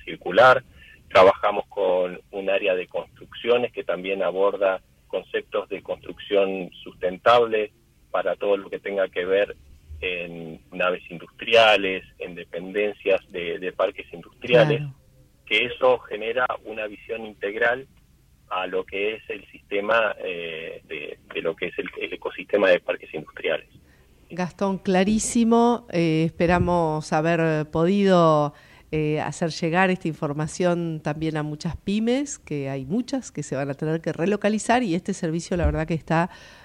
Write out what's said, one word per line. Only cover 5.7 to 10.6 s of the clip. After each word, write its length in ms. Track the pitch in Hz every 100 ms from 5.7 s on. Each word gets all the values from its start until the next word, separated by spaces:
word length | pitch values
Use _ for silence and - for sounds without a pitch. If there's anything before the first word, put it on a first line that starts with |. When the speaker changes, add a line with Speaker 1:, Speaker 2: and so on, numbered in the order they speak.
| 95
Speaker 1:
construcción 880 | - 87 - 87 - 101 98 95 87 -
sustentable 880 | - - 90 90 117 120 113 110 107 _ _ _ _
para 260 | 95 90 87
todo 220 | 104 98
lo 100 | 95
que 80 | 92
tenga 280 | 104 98 95
que 160 | 95 90
ver 300 | 98 101 - - - - 80
en 580 | 92 90 87 85 82 80